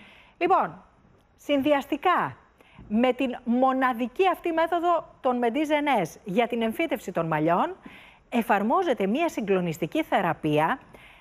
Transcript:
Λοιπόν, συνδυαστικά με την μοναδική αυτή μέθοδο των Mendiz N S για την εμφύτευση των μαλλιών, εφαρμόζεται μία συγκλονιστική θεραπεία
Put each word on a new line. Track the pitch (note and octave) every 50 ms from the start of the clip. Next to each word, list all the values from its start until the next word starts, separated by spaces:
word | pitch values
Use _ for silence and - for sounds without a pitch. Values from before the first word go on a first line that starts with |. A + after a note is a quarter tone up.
| - - - - - - _ _
Λοιπόν, | E4+ F4 F#4+ D#4+ G#3+ E3+ D#3 F#3 - _ _ _ _ _ _ _ _ _ _
συνδυαστικά | _ - - C#4+ C#4 C4 D4+ D4 C#4 C4+ - D#4 C#4+ - F#4 E4+ B3+ E3+ C3 A2+ - - _ _ _ - _ - - - -
με | G#3 A3+ B3 B3+
την | B3 - C#4 A#3+ B3 - -
μοναδική | A#3 A#3 B3 C4 C4 C4 C4 C4 B3+ B3 A3+ B3+ A3+ - - F#4+ F#4
αυτή | D#4+ - - E4+
μέθοδο | E4 D#4+ E4 E4 F4+ E4+ E4 F4 E4+ D#4 - - - _
των | - C4 A#3+ B3
Mendiz | A#3+ A#3 A3 D4 D#4 C#4+ D#4 D4 D4 D4 C4 G#3+
N | E3+
S | - - - -
για | G3 F3 A#3 A#3
την | A3 A#3+ A#3
εμφύτευση | A3+ A3+ A3 - E4 D#4 C#4 - - G3
των | - F3 E3
μαλλιών, | D#3+ D#3+ D3+ D3+ D#3+ E3+ G3 C4 F4 F#4+ - - - - - - - - _ _ _
εφαρμόζεται | C4 A#3+ G#3+ - G#3+ G3 G3+ A3+ D4+ F#4 F#4 E4+ A#3+ G#3 G3
μία | F#3+ A3 D4+ E4+ D#4+
συγκλονιστική | - D4 A3 F#3 G3 F#3 F3+ E3+ D3+ - E3+ D#3+ - D#4
θεραπεία | D#4 - C#4 A3 F3+ E3+ D3+ - - D#3 D3 D3 D#3 F3+ B3+ C4+ - - - - - - - -